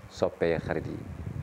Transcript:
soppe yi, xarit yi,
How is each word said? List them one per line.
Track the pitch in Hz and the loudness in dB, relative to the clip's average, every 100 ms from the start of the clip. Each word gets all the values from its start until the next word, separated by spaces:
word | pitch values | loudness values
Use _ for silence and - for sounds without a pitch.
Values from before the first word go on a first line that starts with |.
| - | -16
soppe | - 92 - 85 | 0 0 4 4
yi, | 80 | 4
xarit | - 78 78 | 2 -2 -2
yi, | 76 - - - - | -6 -8 -8 -6 -4